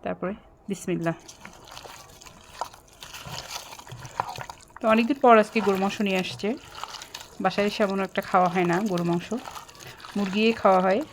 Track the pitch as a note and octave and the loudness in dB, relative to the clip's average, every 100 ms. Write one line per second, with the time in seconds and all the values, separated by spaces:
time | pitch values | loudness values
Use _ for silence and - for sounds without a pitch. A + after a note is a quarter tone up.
0 | F#3 F3+ F3+ G#3 - - - F#3+ - E3+ | -6 -6 -6 -8 -16 -18 -10 -8 -4 -2
1 | E3 E3 - - - - - - - - | -2 -4 -12 -20 -20 -20 -18 -18 -18 -20
2 | - - - - - - - - - - | -20 -20 -20 -20 -20 -12 -12 -12 -20 -20
3 | - - - - - - - - - - | -18 -16 -12 -12 -12 -12 -14 -20 -18 -16
4 | - - - - - - - - A3 A3 | -10 -8 -6 -8 -14 -16 -20 -4 2 4
5 | A#3 C4+ B3 A3+ G#3+ A3+ G3+ F#3+ G3 - | 2 4 8 8 8 2 2 2 0 0
6 | G3+ F#3+ F3+ - G3+ D4+ - - - - | 0 0 -2 -4 -4 -4 -10 -14 -12 -12
7 | - - - - F#3+ F#3+ G#3 G#3 G3+ G3 | -14 -16 -18 -4 -2 0 -2 0 0 0
8 | F#3+ - - F#3+ F3+ F#3 F3 E3+ G#3+ F3 | -2 -4 0 2 4 2 2 2 0 0
9 | E3+ F3 - A#3 - - - - - - | 0 -2 -2 -8 -8 -14 -18 -18 -18 -18
10 | - G3+ G3 G3 A3+ A3+ G#3 F#3 F#3+ G3+ | -8 -4 -2 2 2 4 4 6 4 2
11 | - | -2